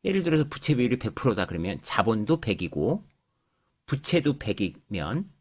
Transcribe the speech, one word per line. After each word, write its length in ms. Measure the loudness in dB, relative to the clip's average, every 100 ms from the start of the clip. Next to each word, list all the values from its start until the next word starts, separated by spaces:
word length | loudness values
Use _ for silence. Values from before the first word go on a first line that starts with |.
예를 200 | 2 0
들어서 240 | 4 2 2
부채 280 | -2 0 2
비율이 240 | 4 2
백 160 | -2 0
프로다 300 | 0 2 -2
그러면 340 | -2 -4 -6
자본도 600 | -4 0 2 2 2 0
백이고 680 | 0 -2 -2 0 0 0 -6 _ _ _ _ _ _ _ -6
부채도 520 | -6 0 2 2 -2
백이면 920 | -4 -2 -2 -4 _ -6 -4 -4 -6 _